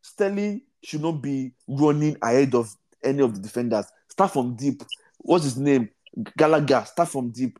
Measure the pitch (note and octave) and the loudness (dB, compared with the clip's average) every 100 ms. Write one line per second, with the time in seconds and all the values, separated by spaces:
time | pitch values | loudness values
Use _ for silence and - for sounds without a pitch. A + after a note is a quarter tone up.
0 | - - G3 G3+ G#3 G#3 - _ - D#3 | -20 -2 -2 0 -4 -6 -12 _ -12 -6
1 | D#3 D#3 C#3+ C3+ C3 - - C#3 D3+ D3 | -4 -4 -4 -6 -6 -10 -8 2 2 4
2 | D3+ C#3+ A2+ B2 C#3 B2 A2+ - _ _ | 0 0 2 4 4 2 -2 -8 _ _
3 | B2 C#3 C3 G2+ G#2 - A#2+ A2 G2 _ | -4 0 0 0 -8 -6 -2 -2 -4 _
4 | _ - D3 C#3+ B2 A#2 C#3 - - - | _ -2 0 0 -4 -4 -4 -4 -10 -20
5 | _ _ - F3+ D3 A#2+ C#3+ C3+ A2 - | _ _ 0 2 2 -2 2 2 0 -8
6 | _ - G#2+ - D#3 D#3 C#3+ B2+ G#2 - | _ -12 -10 2 4 4 4 0 0 -2
7 | E3+ C#3 A#2+ A#2 B2+ - | -2 -2 -6 -4 -6 -4